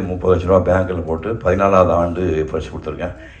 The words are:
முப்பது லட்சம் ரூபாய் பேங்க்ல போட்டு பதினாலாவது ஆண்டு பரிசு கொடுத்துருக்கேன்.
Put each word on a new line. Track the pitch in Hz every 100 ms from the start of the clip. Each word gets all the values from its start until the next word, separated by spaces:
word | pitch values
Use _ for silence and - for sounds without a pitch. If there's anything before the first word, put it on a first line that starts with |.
| 90
முப்பது | 90 92
லட்சம் | 87 90
ரூபாய் | 95 85
பேங்க்ல | 92 92 87 78
போட்டு | 80 101 117
பதினாலாவது | 92 95 98 95 90
ஆண்டு | 85 87 87 90 78 78
பரிசு | 80 80
கொடுத்துருக்கேன். | 82 78 76 87 - - -